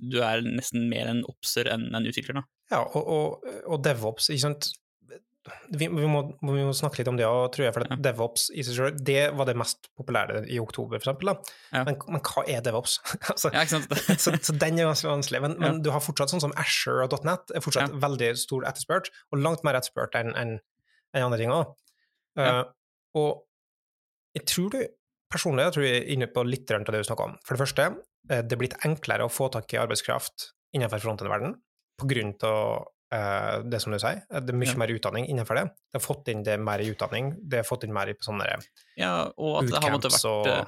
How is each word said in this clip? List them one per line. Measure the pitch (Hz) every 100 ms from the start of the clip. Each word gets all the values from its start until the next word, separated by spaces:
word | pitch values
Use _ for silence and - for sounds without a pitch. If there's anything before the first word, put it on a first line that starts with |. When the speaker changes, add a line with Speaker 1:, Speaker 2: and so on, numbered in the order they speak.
Speaker 1:
du | 123 123
er | 120 113
nesten | 117 117 - 120 117
mer | 117 117
en | 120
oppser | - - - - 117
enn | 113 117
en | 113 113
utvikler, | - - 135
da. | 135 _ -
Speaker 2:
Ja, | 170
og, | 120 151
og, | - 156 151 151 254 - -
og | 156
DevOps, | 139 127 110 110 -
ikke | 147 143
sant? | 143 - - _ _ 117 117 _ _ - - -
Vi, | 156 165
vi | 170 151
må, | 147 143 -
vi | 147 139
må | 139
snakke | 135 147 143
litt | 123
om | 123
det | 113
også, | 123 127
tror | 127 131
jeg, |
for | 113
at | 117
Speaker 1:
Ja. | 160
Speaker 2:
DevOps | 139 117 117 - - -
i |
seg | 123 120
selv, | 135 151
det | 135 139 147
var | 143
det | 131 120
mest | 113 - -
populære | - 135 117 101 107 107
i | 120
oktober, | 110 - 117 113
for | -
eksempel, | 139 190
da. | 190 - - -
Speaker 1:
Ja. | 139
Speaker 2:
Men, | 131 143 -
men | 156
hva | - - 139
er | 127
DevOps? | 120 110 - - -
<laughs> | - -
Altså, | - 156
Speaker 1:
Ja, | 147
ikke | 156 160
sant? | - 143 -
Speaker 2:
<laughs> | 190
så, | - 160
så | - 151
den | 156 165
er | 160
ganske | 147 160
vanskelig. | 143 135 127
Men, | 143 170
Speaker 1:
Ja. | 156
Speaker 2:
men | 160
du | 151
har | 143
fortsatt | 147 143 139
sånn | 180
som | 143 143
Azure | 147 - - 127
og | 131
dot | 143 147
net | 180 -
er | 170
fortsatt | 147 135 139
Speaker 1:
Ja. | 139 143
Speaker 2:
veldig | 135 117 120
stor | - 131
etterspurt, | 127 127 - 175 185 - _
og | 143
langt | 147 165 151
mer | 127
etterspurt | - - 120 120
enn, | 113
enn, | 113 120 - - _ _ _ _
enn | 143 127
andre | 117
ting | 113
også. | 151 156 - _ _ _ _ _ -
Speaker 1:
Ja. | 131
Speaker 2:
Eh, | 123 127 - _ _ _ 160
og | 151 143 _ _ _ _ _ _ _ _ _
jeg | 160 -
tror | - 185
du, | 262 - - _ _ -
personlig, | 165 175 131 160
jeg | 165
tror | 135
jeg | 123
er | - 139
inne | 123
på | - 123
litt | 127 -
av | 107 104
det | 107
du | 104
snakket | 113 -
om. | -
For | -
det | 127 135
første, | - 156 254 - _ -
eh, | 127 117
det | 120
er |
blitt | 123 - 151
enklere | 156 - 107 117
å |
få | - 135
tak | 113 - 113
i |
arbeidskraft | 113 113 - 123 - - - _ _
innenfor | 143 117 107
frontend-verden, | 113 101 101 104 135 233 _ _ _ -
på | 135
grunn | 123 104 101
til, | 113 107 107 110 - _ -
eh, | 117 101 98 104 107 117
det | 117
som | 113
du | 104
sier, | 110 202 -
det | 151 127
er | 123
mye | 127
Speaker 1:
Ja. | 123
Speaker 2:
mer | 113
utdanning | 117 104 104 127
innenfor | 135 110
det. | 117 185 - _
Det | 131
har |
fått | - 143 -
inn | 107
det | 104 104
mer | 107 104
i | 107
utdanning, | 107 - 113 135 170 185
det | 127
har | 113
fått | 131 107
inn |
mer | 104 101
i | 104
på | -
sånne | 104 101 - - _ _ -
Speaker 1:
Ja, | 180 175 160 -
og | 156 151
at | 127
det | 135
har | 147
måttet | 139 131
Speaker 2:
bootcamps | 123 113
Speaker 1:
vært, |
Speaker 2:
og | 107 107
Speaker 1:
eh, | 127